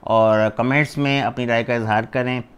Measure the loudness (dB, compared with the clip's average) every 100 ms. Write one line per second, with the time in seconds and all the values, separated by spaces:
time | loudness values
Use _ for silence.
0 | 0 2 4 4 2 0 0 0 0 -2
1 | -2 0 -2 -4 -2 -2 0 -2 0 0
2 | 0 -4 -2 -4 -8